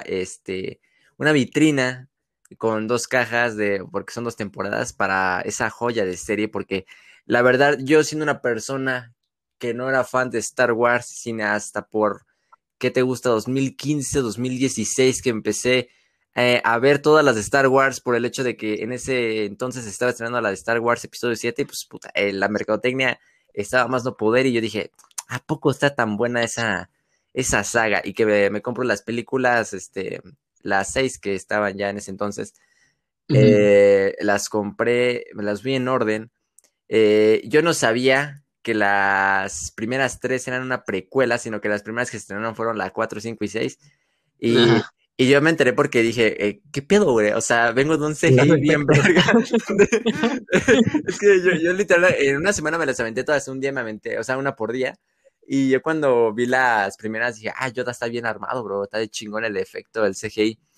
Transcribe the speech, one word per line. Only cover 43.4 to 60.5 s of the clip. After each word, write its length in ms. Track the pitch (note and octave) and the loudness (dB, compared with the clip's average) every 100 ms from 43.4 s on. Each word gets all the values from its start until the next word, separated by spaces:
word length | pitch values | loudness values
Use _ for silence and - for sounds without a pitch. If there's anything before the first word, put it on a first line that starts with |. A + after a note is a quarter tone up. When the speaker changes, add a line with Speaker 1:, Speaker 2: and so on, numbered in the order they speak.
| G#2 | -6
Speaker 1:
y 20 | |
seis. 320 | A2 C3 - _ _ _ _ _ _ | -4 -6 -8 _ _ _ _ _ _
Y, 180 | A#2 A#2 | 2 4
Speaker 2:
Ajá. 340 | A#2 A2+ - _ _ - | 6 4 0 _ _ 0
Speaker 1:
y 120 | C3 | 4
yo 120 | C#3+ | 6
me 80 | D#3 | 4
enteré 220 | D#3 B2+ | 4 2
porque 280 | B2 C#3 B2+ | 2 2 2
dije, 460 | A2+ A#2 A2 - G#2 | 2 2 2 2 -2
eh, 140 | G2+ _ | -4 _
"¿Qué 80 | C#3 | -10
pedo, 300 | - G#3 F#3 | 2 2 4
güey?". 200 | A#2 G#2 | 4 4
O 80 | G#2+ | 0
sea, 300 | - A#2+ A#2 | 0 2 2
vengo 260 | A#2 D3 D#3 | 2 2 0
de 80 | D3+ | -2
un 80 | D3+ | 0
C 140 | E3 | 4
G 40 | |
I 20 | B2+ | 6
Speaker 2:
Claro, 200 | D3 D#3 | 6 4
Speaker 1:
bien 300 | D3 D3+ C#3+ | 4 2 4
Speaker 2:
exacto. 180 | C#3+ | 4
Speaker 1:
verga. 200 | F3+ F3 E3+ A3+ A3+ A#3 - | 6 4 6 4 4 0 0
<laughs> 1400 | G3+ G3 G#3+ A3+ B3 A#3+ C#4 - F#3 - A#3+ A3 D4+ - | 2 2 2 -2 -2 -2 -2 -2 0 4 4 4 0 -4
Es 120 | - | 0
que 220 | G3+ F#3+ | 4 4
yo, 80 | F3+ F3+ | 4 2
yo 180 | E3 | 0
literal, 420 | F#3 G3 F3 F3+ C3+ | -2 2 4 4 2
en 200 | C#3 C#3 | 2 2
una 160 | F#3 | 0
semana 240 | G3+ D3+ E3 | -2 -2 -2
me 80 | C#3+ | -2
las 140 | B2 | -2
aventé 240 | A2+ A2+ | -4 -4
todas, 240 | B2+ C#3+ C3+ | -2 -2 -2
un 120 | C3+ | -6
día 120 | C#3 | -4
me 100 | C3+ | -4
aventé, 360 | A2+ G#2+ A#2 A2+ | -6 -8 -8 -6
o 40 | |
sea, 140 | A2+ C3 | -4 -4
una 180 | C#3 C3+ | -4 -4
por 160 | A2 | -4
día. 260 | B2+ B2+ - _ _ _ _ - | -2 -4 -8 _ _ _ _ -4
Y 220 | C#3 C3+ | 0 2
yo 120 | C3 | 2
cuando 520 | D#3+ D#3+ C#3+ A#2+ A2+ | 0 0 2 4 2
vi 140 | G#2+ B2 | 0 0
las 500 | C3 B2+ A2 G2 - | 2 2 2 0 -4
primeras 380 | G#2+ A2 A#2+ A2 | -8 -4 -6 -6
dije, 180 | G#2+ - | -10 -6
"Ah, 140 | C3 | -6
Yoda 220 | A#2 B2 | -6 -8
está 160 | A#2+ A#2+ | -6 -6
bien 180 | A#2 A#2 | -4 -6
armado, 380 | G#2 - B2+ | -6 -6 -6
bro, 200 | G#2 G2+ | -6 -6
está 140 | G2+ G#2+ | -4 -4
de 120 | A2+ | -6
chingón 360 | - G#2+ G#2+ A2+ | -8 -10 -6 -4
el 120 | G2 | -4
efecto 440 | F#2+ G2 - A2+ | -6 -10 -10 -2
del 120 | G#2 F#2+ | -2 -2
C 140 | G#2+ | -6
G 140 | - | 0
I". 160 | A2 | 0